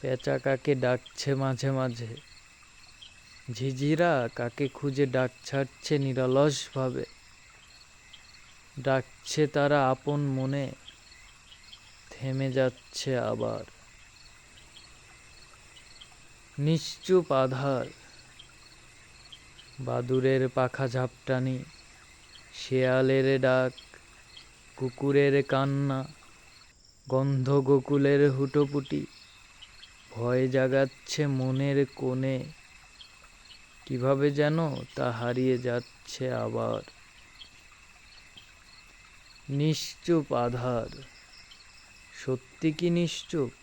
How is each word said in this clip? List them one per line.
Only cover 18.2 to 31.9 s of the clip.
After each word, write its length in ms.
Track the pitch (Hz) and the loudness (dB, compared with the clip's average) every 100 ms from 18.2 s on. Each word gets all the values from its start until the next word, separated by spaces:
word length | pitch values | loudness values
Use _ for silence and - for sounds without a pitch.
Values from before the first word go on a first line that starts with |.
| - - - - - - - - - - - - - - - - | -20 -20 -20 -20 -20 -20 -20 -20 -20 -20 -20 -20 -20 -20 -20 -12
বাদুড়ের 680 | 127 123 123 131 131 135 131 | -4 -4 0 2 2 2 0
পাখা 380 | 127 127 - 135 | 0 -2 -2 -4
ঝাপটানি, 760 | 123 127 - - 131 131 127 - - - - - - - - - | -2 -6 -8 -4 -2 -2 -4 -10 -20 -20 -20 -20 -20 -20 -20 -20
শেয়ালের 880 | - - 131 127 127 131 135 131 135 | -16 -2 0 4 4 4 4 4 4
ডাক, 320 | 131 127 127 - - - - - - - - - - - | 4 4 2 -4 -20 -20 -20 -20 -20 -20 -20 -20 -20 -8
কুকুরের 680 | 131 - 139 139 143 139 | -8 -4 2 4 6 4
কান্না, 640 | 135 135 139 139 139 135 131 - - - - - - _ - _ - | 2 2 2 0 0 -2 -6 -14 -20 -20 -20 -20 -20 _ -20 _ -2
গন্ধ 520 | 131 139 139 127 139 | 0 2 0 2 2
গোকুলের 680 | 131 139 127 143 139 143 143 | 4 4 4 2 4 6 4
হুটোপুটি, 720 | 131 139 147 143 143 135 147 - - - - - - - - - - - | 4 0 2 2 0 -4 -6 -6 -14 -20 -20 -20 -20 -20 -20 -20 -20 -18
ভয় 360 | 113 120 127 131 | -6 -2 0 2
জাগাচ্ছে 800 | 131 131 135 135 - - - 147 | 2 2 2 0 -2 -10 -2 0
মনের 580 | 135 131 131 139 139 139 | 0 0 0 0 2 0